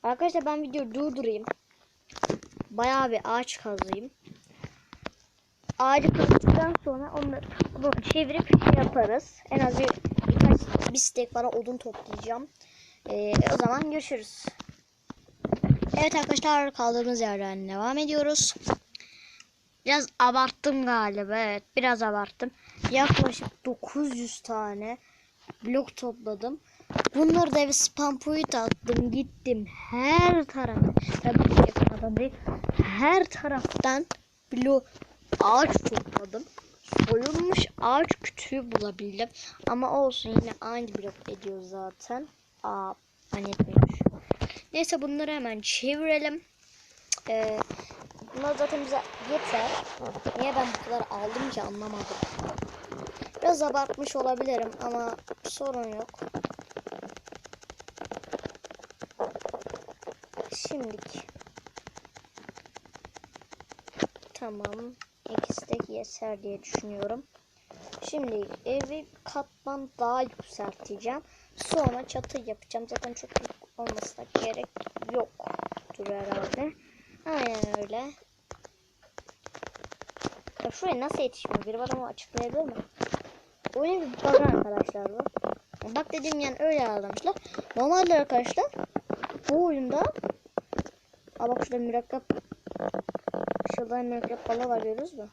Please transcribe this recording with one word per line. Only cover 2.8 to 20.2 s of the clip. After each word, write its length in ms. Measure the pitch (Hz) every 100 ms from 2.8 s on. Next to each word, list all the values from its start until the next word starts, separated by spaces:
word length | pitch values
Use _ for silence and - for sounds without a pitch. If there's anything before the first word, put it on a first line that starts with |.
| 240 269 262
bir 100 | 226
ağaç 340 | - 233 247 -
kazayım. 520 | 220 202 190 196 254 _ - - _ - - - _ - - _ _ _ _ _ - -
Ağacı 340 | 262 277 277
kazdıktan 640 | - - - - - 320 339
sonra 280 | 302 262 285
onu, 280 | 294 285 269 - - - -
bunu 200 | 277 269 -
çevirip 520 | - 262 302 - -
şey 200 | - -
yaparız. 520 | - 262 208 233 - - -
En 80 | 269
az 200 | 254 247
bir, 100 | 262 - - - -
birkaç, 640 | - 220 220 - - -
bir 60 | 254
stek 340 | - - 240
falan 240 | 240 240 233
odun 200 | 226 247
toplayacağım. 720 | 247 208 - 202 202 233 285 _ - - - _ -
Ee, 220 | 208 208 - -
o 20 | 269
zaman 340 | 240 262 311
görüşürüz. 560 | 302 - 254 220 - - - - - _ _ _ - - _ - - - - - -
Evet 160 | 311
arkadaşlar 580 | 311 294 285 311 294 285
kaldığımız 480 | 269 233 233 240 240
yerden 480 | 226 202 196 190 190
devam 300 | 196 226 269
ediyoruz. 560 | 302 302 294 302 - - - - _ - - - - - - _ _ _ -
Biraz 200 | 285 269
abarttım 680 | _